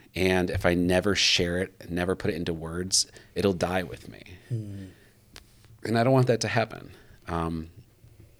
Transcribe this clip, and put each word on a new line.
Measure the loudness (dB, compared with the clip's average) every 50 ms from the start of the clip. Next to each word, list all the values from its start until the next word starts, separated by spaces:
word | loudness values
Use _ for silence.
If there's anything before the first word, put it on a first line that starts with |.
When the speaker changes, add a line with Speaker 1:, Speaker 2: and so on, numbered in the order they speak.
| -20 -10 -2
Speaker 1:
And | 0 2 2 4 2 2 0
if | 0 0 2
I | 4 4
never | 4 4 4 4 4 4 2 2
share | 2 2 2 2 2 2 0 0 -2
it, | -2 -4 -6 -12 -10 -6
never | -4 -2 0 0 0
put | 0 -2 -2
it | -2
into | -2 -4 -4 -4
words, | -4 -6 -6 -6 -6 -4 0 0 0 0 -2 -8 -18 -20 -8 -2
it'll | 0 2 2 2
die | 2 0 0 0 -2 -2
with | -4 -8 -14 -14 -16
me." | -18 -18 -18 -20 -20 -20 -10 -8
Speaker 2:
Hmm. | -8 -6 -6 -8 -10 -12 -12 -14 -18 -20 -20 -20 _ _ _ _ -20 -20 -20 -20 -20 -20 -20 -20 -18 -10 -6
Speaker 1:
And | -2 0
I | 2 4
don't | 4 6
want | 6 6
that | 4 2 2
to | 0 0
happen. | 2 0 0 0 -4 -12 -16 -18 -20 -20 -20 -20 -20 -18 -8
Um, | -6 -4 -2 -2 -2 -4 -6 -8 -10 -16 -20 -20 -20 _ _ -20 -20 -20 -20 -20 -20 -20